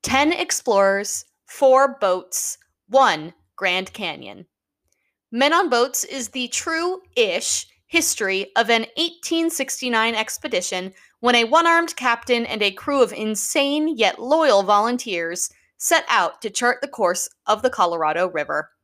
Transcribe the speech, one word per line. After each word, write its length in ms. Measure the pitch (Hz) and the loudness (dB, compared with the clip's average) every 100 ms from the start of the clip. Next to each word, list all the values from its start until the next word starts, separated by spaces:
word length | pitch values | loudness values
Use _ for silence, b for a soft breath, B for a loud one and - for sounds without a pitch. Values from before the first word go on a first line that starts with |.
Ten 320 | - 269 294 | 0 2 2
explorers, 880 | 349 349 - - 196 196 196 214 - - _ _ | 0 -2 -4 0 4 4 2 -4 -8 -10 _ _
four 520 | - 269 262 269 240 | 2 6 6 4 2
boats, 560 | 196 180 - - - - _ _ _ | 0 0 -2 -8 -8 -10 _ _ _
one 440 | 247 254 160 156 - _ - | 4 4 2 -6 -16 _ -6
Grand 380 | 196 180 190 | -2 -2 -4
Canyon. 540 | - 185 151 98 98 175 _ _ _ _ _ _ _ _ | -8 -10 -10 -14 -18 -20 _ _ _ _ _ _ _ _
Men 220 | 226 277 | -2 2
on 160 | 330 359 | 2 2
Boats 340 | 240 254 - | 2 0 -2
is 260 | - 269 233 | -6 -8 -8
the 200 | 262 247 | -8 -6
true-ish 1160 | - - 320 349 370 _ - 214 175 - - - _ _ | -6 -4 -2 -2 -4 _ 0 0 0 -4 -6 -6 _ _
history 640 | 330 - - 196 190 196 - | -2 0 -2 -2 -2 -2 -2
of 120 | 220 | 2
an 180 | 233 226 - | 2 0 -4
eighteen 520 | 339 339 - 330 330 | -4 -4 -4 -2 -2
sixty-nine 680 | 330 269 - 254 233 226 226 | -2 -6 -6 -2 0 0 -2
expedition 760 | 220 - 302 208 185 185 185 b b b | -6 -6 -4 -4 -4 -6 -8 b b b
when 140 | 240 240 | 2 4
a 100 | 226 | 4
one-armed 500 | 302 339 339 339 - | 4 4 2 0 -4
captain 500 | 254 233 - 240 233 | -2 -2 0 -2 0
and 160 | 220 | -2
a 100 | 202 | -2
crew 300 | 190 - 285 | -2 -4 2
of 120 | 226 | 2
insane 840 | 208 214 214 - 320 277 294 311 262 | 0 -6 -4 -2 0 0 0 -2 2
yet 220 | 208 - | 0 0
loyal 440 | 240 311 311 202 | 0 2 4 4
volunteers 840 | 190 208 220 247 240 180 165 175 - b b b | 4 4 4 -2 -4 -6 -4 -6 -8 b b b
set 280 | - 330 - | 0 0 2
out 320 | 233 175 - | 0 0 -4
to 80 | 214 | -8
chart 280 | 202 240 247 | -2 -2 -2
the 60 | 277 | -6
course 400 | - 185 180 - _ - | -2 0 0 -6 _ -2
of 140 | 214 | 0
the 80 | 247 | 0
Colorado 600 | 247 180 170 156 160 180 | 2 0 2 -2 0 -2
River. 400 | 165 147 151 156 _ | -2 -4 -4 -6 _